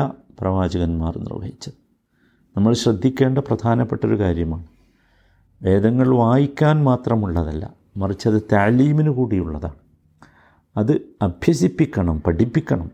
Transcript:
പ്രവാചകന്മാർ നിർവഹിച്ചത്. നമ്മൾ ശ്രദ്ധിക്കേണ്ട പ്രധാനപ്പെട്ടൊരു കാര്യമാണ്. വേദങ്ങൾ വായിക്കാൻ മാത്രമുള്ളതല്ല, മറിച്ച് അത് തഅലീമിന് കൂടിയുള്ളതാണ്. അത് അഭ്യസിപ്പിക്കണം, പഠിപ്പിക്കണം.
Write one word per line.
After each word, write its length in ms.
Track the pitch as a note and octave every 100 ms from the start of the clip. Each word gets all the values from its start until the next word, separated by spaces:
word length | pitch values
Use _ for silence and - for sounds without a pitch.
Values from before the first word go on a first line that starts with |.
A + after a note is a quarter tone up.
| D#3+ - _
പ്രവാചകന്മാർ 800 | - F#2+ F#2+ F#2 F2+ E2+ E2 E2 A2
നിർവഹിച്ചത്. 580 | A2 - - - - - _ _ _ _ _ _ _ -
നമ്മൾ 160 | G#2+
ശ്രദ്ധിക്കേണ്ട 640 | A#2 A#2+ G#2+ C3 C3 C3 C3
പ്രധാനപ്പെട്ടൊരു 800 | - A2 A#2 A#2 A#2+ A#2 A2 G#2+
കാര്യമാണ്. 480 | F#2+ E2 E2 F2 E2 _ _ _ _ _ _ _ _ _
വേദങ്ങൾ 480 | F#2+ G2 G#2+ B2 B2+
വായിക്കാൻ 640 | B2+ A2+ C3 C#3+ - D3+ D#3
മാത്രമുള്ളതല്ല, 800 | C#3 B2 A2+ A2+ G2 E2+ D#2 D#2 - - _ G2
മറിച്ച് 300 | G2 G2+ A#2
അത് 100 | G#2+
തഅലീമിന് 680 | G#2 G2+ G2+ B2 C#3+ D3+ D3+
കൂടിയുള്ളതാണ്. 680 | B2+ A#2+ G2 E2 D2+ D#2+ - _ _ _ _ - _ _ _ _ -
അത് 180 | G#2+ D#3 - -
അഭ്യസിപ്പിക്കണം, 920 | G2 - - D#3+ F3+ - D3+ G#2 E2+ D#2
പഠിപ്പിക്കണം. 680 | E2+ E2+ A#2+ D#3+ - G#2+ E2